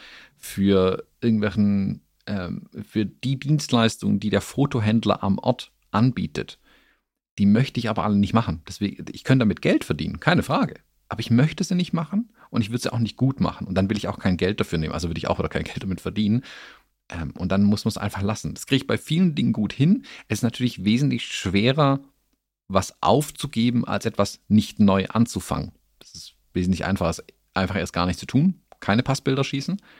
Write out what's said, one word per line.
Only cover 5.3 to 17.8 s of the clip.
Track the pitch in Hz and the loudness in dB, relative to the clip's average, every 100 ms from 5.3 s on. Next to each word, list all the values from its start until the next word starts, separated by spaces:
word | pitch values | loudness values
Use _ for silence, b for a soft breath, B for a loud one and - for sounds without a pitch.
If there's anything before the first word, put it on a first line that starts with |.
| 98 | 0
Ort | - 127 - _ _ | 0 -4 -6 _ _
anbietet, | 101 127 - - - - - b b b b b _ _ - | 2 2 2 -4 -6 -8 -10 b b b b b _ _ 0
die | 101 | 4
möchte | 104 139 - | 4 2 -2
ich | 117 | -2
aber | 107 104 | -2 0
alle | 101 | 2
nicht | 101 | 2
machen. | 117 110 82 - | 2 0 -4 -6
Deswegen, | - 101 95 - | -4 -4 -4 -12
ich | - - | -8 2
könnte | 131 | 4
damit | 110 87 | 4 2
Geld | - 294 | 2 0
verdienen, | - - 80 - | 0 -4 -4 -4
keine | - 175 | 0 2
Frage. | - 202 269 - _ _ - | 2 0 0 -4 _ _ -14
Aber | 101 | -8
ich | - | 2
möchte | 117 156 - | 4 4 0
sie | 185 | -2
nicht | 180 175 | -2 -2
machen | 165 160 202 240 b b | -4 -2 -4 -4 b b
und | - | -4
ich | 104 | -2
würde | 120 | -2
sie | - | -4
auch | 117 | -2
nicht | 110 - | -2 0
gut | 131 - | -2 2
machen. | 87 - - | -2 -2 -4
Und | |
dann | 92 95 | 0 0
will | 104 | 0
ich | 92 | -4
auch | - | -2
kein | 98 90 | 0 0
Geld | 92 - | 0 -2
dafür | 101 82 | -2 -2
nehmen. | 78 | -2
Also | - 82 | -4 -4
würde | 80 | -4
ich | - | -2
auch | - | -2
wieder | - | -2
kein | - | -4
Geld | - - | -6 -8
damit | 98 90 | -6 -6
verdienen. | - 95 107 117 B B B B B _ - | -6 -2 0 0 B B B B B _ -14
Ähm, | 82 78 | -10 -10
und | - 90 | -6 -2
dann | 95 | 2
muss | 101 101 | 4 4